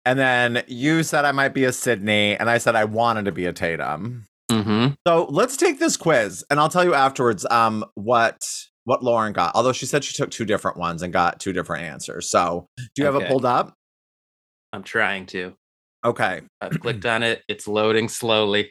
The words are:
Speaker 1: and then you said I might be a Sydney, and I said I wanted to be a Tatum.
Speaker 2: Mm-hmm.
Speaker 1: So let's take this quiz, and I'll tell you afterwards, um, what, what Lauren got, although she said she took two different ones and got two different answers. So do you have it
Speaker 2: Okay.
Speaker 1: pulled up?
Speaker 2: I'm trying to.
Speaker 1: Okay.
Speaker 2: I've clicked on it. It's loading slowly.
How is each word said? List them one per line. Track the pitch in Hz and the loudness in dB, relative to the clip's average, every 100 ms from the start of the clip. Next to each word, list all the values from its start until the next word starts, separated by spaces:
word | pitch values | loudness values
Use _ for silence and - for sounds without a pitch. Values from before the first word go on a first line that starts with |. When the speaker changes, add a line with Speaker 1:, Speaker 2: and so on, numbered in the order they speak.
Speaker 1:
and | 123 131 | 0 2
then | 131 123 120 120 - | 2 4 2 0 -6
you | 120 143 160 | -2 0 2
said | 160 156 | 2 0
I | 143 | 2
might | 139 139 | 2 0
be | 131 | 2
a | 127 | 0
Sydney, | - 127 110 104 104 104 104 | 0 0 0 2 2 2 2
and | 113 | 2
I | 117 | 2
said | 120 113 | 2 2
I | |
wanted | 107 107 117 110 | 2 0 0 0
to | 101 | -2
be | 87 90 | -2 -4
a | |
Tatum. | 82 85 78 67 78 113 123 104 _ - | -2 -4 -2 -4 -6 -8 -12 -16 _ -2
Speaker 2:
Mm-hmm. | 113 104 107 131 143 175 | 0 2 2 2 0 2
Speaker 1:
So | 170 175 | 2 2
let's | 151 262 - | 0 0 2
take | 349 277 | 0 2
this | 320 - | -2 0
quiz, | 165 135 101 80 - | 2 2 2 -4 -2
and | 147 | 2
I'll | 156 | 2
tell | 180 | 4
you | 180 | 4
afterwards, | 143 135 135 120 101 - | 4 2 2 0 0 2
um, | 117 113 110 - | 4 4 0 -6
what, | - 104 120 113 - - - - _ | -6 0 4 2 0 -10 -12 -14 _
what | 113 135 | -2 0
Lauren | 123 117 107 | 2 2 0
got, | 95 85 | 0 0
although | 110 127 | 2 2
she | 123 131 | 0 -2
said | 151 | -2
she | - | -2
took | - 139 | -6 -6
two | - | -4
different | 107 101 95 - | -2 -2 -2 -4
ones | 85 85 | -4 -4
and | 90 | -2
got | 90 87 - | 2 2 0
two | 98 | -6
different | 90 82 78 | -4 -4 -6
answers. | 82 65 - - - | -8 -12 -12 -10 0
So | 104 87 87 - - | 2 2 -2 -8 -16
do | 123 - | -12 -2
you | 143 | 0
have | |
it | 135 | 0
Speaker 2:
Okay. | 92 | 0
Speaker 1:
pulled | 131 120 | 0 2
up? | 135 196 _ _ _ _ _ _ _ _ _ _ | 0 -2 _ _ _ _ _ _ _ _ _ _
Speaker 2:
I'm | 101 | -14
trying | 95 113 107 98 92 | -4 -2 0 -2 -8
to. | 92 90 - _ _ _ _ | -8 -8 -12 _ _ _ _
Speaker 1:
Okay. | 120 117 104 87 - - | -2 0 -2 -2 -12 -12
Speaker 2:
I've | 95 165 | -8 -6
clicked | 120 110 120 | -6 -4 -2
on | 113 | 0
it. | 117 110 - | 0 -2 -6
It's | 101 - | -10 -4
loading | 107 107 110 113 | 0 2 2 0
slowly. | - 117 110 104 104 104 | -4 0 2 2 0 -2